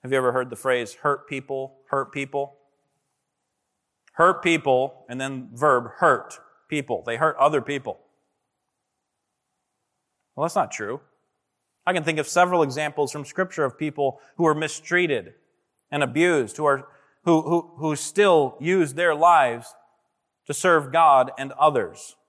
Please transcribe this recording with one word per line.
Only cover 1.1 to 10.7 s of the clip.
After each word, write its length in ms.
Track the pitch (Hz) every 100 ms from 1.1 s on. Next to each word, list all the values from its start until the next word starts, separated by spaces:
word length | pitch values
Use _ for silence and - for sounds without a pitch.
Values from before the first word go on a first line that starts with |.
| 139 -
people, 540 | 139 127 135 135 _ _
hurt 260 | 135 135
people"? 460 | 143 135 143 139 _ _ _ _ _ _ _ _ _ _ _ _ _ _ _ _
Hurt 300 | - 170 185
people, 640 | 170 160 143 127 131 - -
and 100 | 123
then 300 | 135 135 123
verb, 380 | 120 147 127 120 -
"hurt 440 | 170 123 - - _ _ _
people." 320 | 151 131 104
They 140 | 117 117
hurt 200 | 156 -
other 240 | 143 151
people. 380 | 117 143 127 - _ _ _ _ _ _ _ _ _ _ _ _ _ _ _ _ _ _ _ _ _ _ _
Well, 100 | -
that's 100 | 160
not 160 | - -